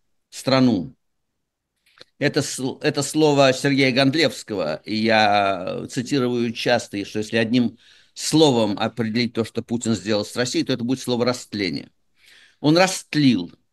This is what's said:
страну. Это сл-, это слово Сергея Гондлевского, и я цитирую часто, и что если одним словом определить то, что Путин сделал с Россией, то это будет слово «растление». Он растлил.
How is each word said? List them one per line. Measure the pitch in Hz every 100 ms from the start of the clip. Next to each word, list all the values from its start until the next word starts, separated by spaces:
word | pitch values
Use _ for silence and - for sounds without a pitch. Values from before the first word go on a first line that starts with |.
| _ _ _
страну. | - 135 131 127 98 73 - _ _ _ _ _ _ _ _ _ _ - -
Это | 143 151
сл-, | 139 - 127 -
это | 151 143
слово | 139 156 151 139 135
Сергея | 127 139 135 131
Гондлевского, | 123 135 156 135 - - 101 76 76
и | - 110
я | 110 110 104 104 98 92 95 92 92
цитирую | 135 117 143 123 123 120
часто, | 113 135 120 - 104
и |
что | 95 107
если | 107 113
одним | 110 123 120 - _ _ _
словом | - - 151 156 117 104 95
определить | 110 - 110 117 117
то, | 113
что | 110 -
Путин | - 117 113
сделал | 107 98 104 107
с | 113
Россией, | 123 165
то | 135
это | 127
будет | 117 131
слово | - 120
«растление». | 120 123 - 104 92 69 - _ _ _ _ - _ _
Он | 143 165
растлил. | 185 - - 151 135 101 85 - _